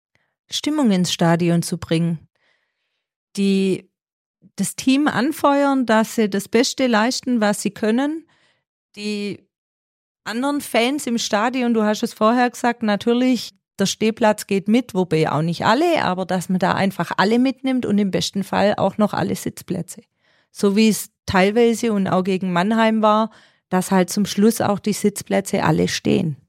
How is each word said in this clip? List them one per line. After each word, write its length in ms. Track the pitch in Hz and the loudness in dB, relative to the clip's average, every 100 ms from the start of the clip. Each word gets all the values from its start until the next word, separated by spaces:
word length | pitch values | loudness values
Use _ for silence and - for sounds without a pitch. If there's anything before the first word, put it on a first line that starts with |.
| _ _ _ _ _ | _ _ _ _ _
Stimmung 420 | - 302 302 247 | -8 -4 0 2
ins 200 | 185 175 | 2 0
Stadion 500 | - 170 165 175 170 | 2 2 2 2 0
zu 160 | - 170 | -2 -6
bringen. 420 | - 165 170 165 - _ _ _ _ _ _ _ _ _ _ - | -2 -2 0 -4 -10 _ _ _ _ _ _ _ _ _ _ -2
Die, 560 | 196 190 190 185 - _ _ _ _ _ - - | 0 2 0 -2 -6 _ _ _ _ _ -12 -6
das 200 | 190 - | -6 -2
Team 320 | - 269 294 | 0 2 0
anfeuern, 760 | - 269 302 294 277 285 269 233 | 0 -2 0 2 2 2 0 2
dass 300 | 220 220 - | 2 0 -2
sie 140 | 214 | -2
das 180 | 196 - | -2 0
Beste 400 | 233 277 - 254 | 0 0 0 0
leisten, 540 | 214 233 - - 240 | 2 0 -2 -2 0
was 200 | 208 202 | 0 0
sie 100 | 202 | -4
können. 540 | - 214 233 285 320 - _ _ _ _ _ _ - | -4 0 0 0 -4 -12 _ _ _ _ _ _ -10
Die 500 | 208 208 202 175 _ _ _ _ _ _ _ _ | -6 -4 -6 -8 _ _ _ _ _ _ _ _
anderen 380 | - 226 277 285 | -10 -4 -2 -4
Fans 440 | - 233 233 285 - | -2 0 0 -2 -4
im 120 | 233 | -4
Stadion, 560 | - 208 233 262 240 | -2 -2 -2 -2 0
du 100 | 226 | 0
hast 180 | 208 208 | 0 0
es 120 | 226 | -4
vorher 360 | - 214 247 247 | 0 2 2 0
gesagt, 320 | 247 - 240 | 0 -4 -2
natürlich, 720 | 214 202 - 240 254 240 - - _ - | -2 -2 0 2 2 0 -4 -18 _ -4
der 80 | 196 | -4
Stehplatz 640 | - 220 220 214 214 - | 0 -2 2 0 0 -2
geht 200 | 196 208 | -2 2
mit, 280 | 233 247 185 | 0 0 -2
wobei 360 | 180 160 160 | 0 0 0
auch 120 | 139 | 0
nicht 220 | 160 165 - | -2 0 0
alle, 380 | 247 349 320 | 2 2 2
aber 220 | - 180 185 | 0 -2 -4
dass 240 | 185 170 | -4 -2
man 100 | 185 | 0
da 140 | 180 | 0
einfach 380 | - 196 - 170 - | 0 0 -2 -4 0
alle 220 | 190 240 | 2 2
mitnimmt 460 | 262 262 262 254 - | 0 -2 -4 -2 0
und 120 | 202 | 0
im 100 | 202 | 0
besten 340 | 175 - 202 | -2 -4 -6
Fall 300 | 190 196 196 - | -4 0 0 2
auch 200 | 190 - | -2 0
noch 160 | 208 | 0
alle 220 | - 196 190 | 0 -2 -4
Sitzplätze. 680 | - - - 180 170 - - _ _ _ _ | -8 -10 -8 -8 -8 -14 -20 _ _ _ _
So 260 | - 202 196 | -2 0 4
wie 140 | 220 | 4
es 220 | 196 - _ - | 2 -4 _ -2
teilweise 680 | 190 190 214 233 220 233 | 2 2 4 2 2 0
und 140 | 208 185 | 0 0
auch 160 | 185 | 0
gegen 280 | 185 185 185 | 0 -2 -2
Mannheim 500 | 175 196 226 220 220 | 0 0 2 2 2
war, 280 | 214 214 220 - _ _ _ | 2 2 0 -6 _ _ _
dass 220 | 185 - | -2 2
halt 180 | 190 180 | 2 2
zum 160 | - 202 | 0 -2
Schluss 360 | - 214 226 | 2 2 4
auch 180 | - 202 | 0 -2
die 140 | - | -4
Sitzplätze 720 | - 208 202 - 196 190 202 | -2 -2 -2 -2 -2 -2 0
alle 260 | - 160 175 | 2 2 0
stehen 480 | - - 202 175 139 | -2 0 0 0 -6